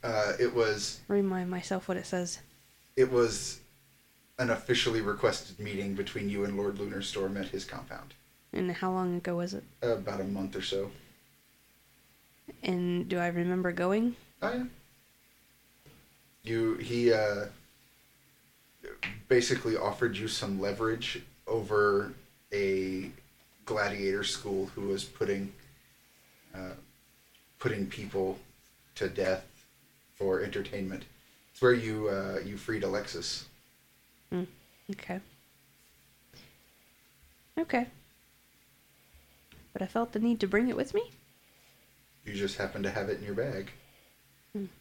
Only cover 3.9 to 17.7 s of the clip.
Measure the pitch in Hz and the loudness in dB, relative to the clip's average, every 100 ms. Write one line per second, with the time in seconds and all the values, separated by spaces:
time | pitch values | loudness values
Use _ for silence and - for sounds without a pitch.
3.9 | - _ _ _ - 123 113 - 120 - | -20 _ _ _ -2 0 0 2 2 4
4.9 | 113 104 101 117 98 - - 104 101 101 | 2 0 2 2 2 -6 -10 -6 -4 -4
5.9 | 98 98 - 101 101 101 101 101 98 101 | -2 -4 -2 -2 0 0 0 -2 -2 -4
6.9 | 98 98 104 95 98 92 - - 67 65 | -4 -4 -2 -2 -2 -4 -6 -8 -10 -10
7.9 | - - - - _ _ - 180 170 185 | -12 -14 -20 -20 _ _ -2 -2 0 0
8.9 | 185 180 175 175 175 175 196 - - 120 | 0 0 -2 -2 -2 -2 -6 -12 -6 0
9.9 | 110 98 101 98 101 98 98 92 95 101 | 0 -2 -4 -2 -2 -4 -4 -2 -2 -2
10.9 | - - - _ _ _ _ _ _ _ | -8 -20 -20 _ _ _ _ _ _ _
11.9 | _ _ _ _ _ - - - 180 180 | _ _ _ _ _ -20 -6 -2 0 2
12.9 | 175 175 180 175 175 175 180 180 175 180 | 0 0 0 0 2 2 2 0 0 2
13.9 | 202 233 240 - - 214 247 254 - - | 4 2 -2 -14 -6 -4 -2 -6 -10 -20
14.9 | _ _ _ _ _ _ _ _ _ - | _ _ _ _ _ _ _ _ _ -20
15.9 | - - - _ _ 113 113 113 113 - | -20 -20 -20 _ _ -4 0 2 0 -2
16.9 | 120 120 110 107 101 104 - - | 4 6 8 6 2 -4 -10 -20